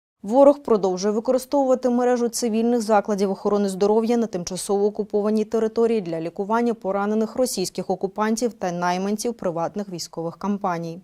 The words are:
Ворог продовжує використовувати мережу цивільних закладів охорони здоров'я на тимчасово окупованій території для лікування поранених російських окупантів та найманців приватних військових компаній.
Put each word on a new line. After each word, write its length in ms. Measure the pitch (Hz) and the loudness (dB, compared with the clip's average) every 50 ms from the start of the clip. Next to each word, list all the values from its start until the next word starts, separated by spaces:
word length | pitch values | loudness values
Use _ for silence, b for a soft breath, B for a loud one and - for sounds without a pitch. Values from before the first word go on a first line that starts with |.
| _ _ _ _ - | _ _ _ _ -6
Ворог 360 | 196 226 269 277 277 285 285 | 0 6 8 8 8 8 6
продовжує 540 | - - 226 202 175 190 185 180 190 208 208 | 2 0 0 2 2 0 0 0 0 -2 -2
використовувати 760 | 226 220 254 254 254 254 - - 285 269 254 254 247 254 247 | 0 0 0 0 0 0 0 0 2 2 4 2 2 2 0
мережу 380 | 240 240 247 247 247 233 240 233 | 2 2 2 2 2 2 0 -2
цивільних 540 | 233 - 247 233 208 226 226 240 240 240 | -2 -2 -2 0 0 2 2 2 2 0
закладів 500 | 214 208 220 202 196 - 208 185 202 190 | 2 2 2 2 2 2 -2 0 0 -2
охорони 380 | 196 - - 202 202 208 202 196 | -2 -2 -2 0 0 2 0 0
здоров'я 480 | 190 180 202 202 214 226 226 220 240 233 | 0 2 2 2 4 2 2 2 2 0
на 100 | 226 208 | 0 -2
тимчасово 580 | - 180 175 - 185 175 - - 202 202 202 | -4 -6 -6 -6 -8 -8 -4 -2 0 0 0
окупованій 600 | 208 208 - 202 - - 208 202 214 214 220 214 | 0 -2 -2 -6 -2 -2 0 0 2 0 0 0
території 560 | 214 - 226 220 220 220 233 233 220 233 220 | 0 0 -2 -2 0 0 2 2 2 2 0
для 200 | 180 170 165 165 | -2 -2 -4 -4
лікування 520 | 160 170 170 - 202 190 220 233 240 240 214 | -6 -6 -6 -6 -4 -2 0 0 0 0 -2
поранених 600 | 226 - 185 190 202 202 208 214 220 220 214 - | -2 -4 -4 -2 -2 0 0 0 0 0 -2 0
російських 540 | - 254 240 - 202 180 - - - 180 - | -2 -2 -2 0 -2 -4 -4 -4 -6 -4 -4
окупантів 640 | 190 180 - 190 - 208 214 220 226 220 247 233 - | -4 -4 -4 -6 -2 -2 0 0 0 0 -2 -2 -4
та 180 | - 202 180 | -2 -4 -4
найманців 600 | 175 175 175 180 180 185 190 202 214 214 - 240 233 | -2 -2 0 0 0 0 -2 -2 -4 -2 -4 -4 -4
приватних 560 | - 214 185 156 170 165 156 - 208 202 196 | -4 -4 -4 -2 -2 -4 -4 -4 -6 -8 -8
військових 480 | 180 165 - - - - 165 165 165 - | -8 -10 -12 -10 -10 -8 -8 -8 -8 -6
компаній. 640 | - 196 202 196 202 190 175 170 170 165 165 180 | -4 -4 -4 -2 -2 -2 -4 -4 -6 -8 -10 -12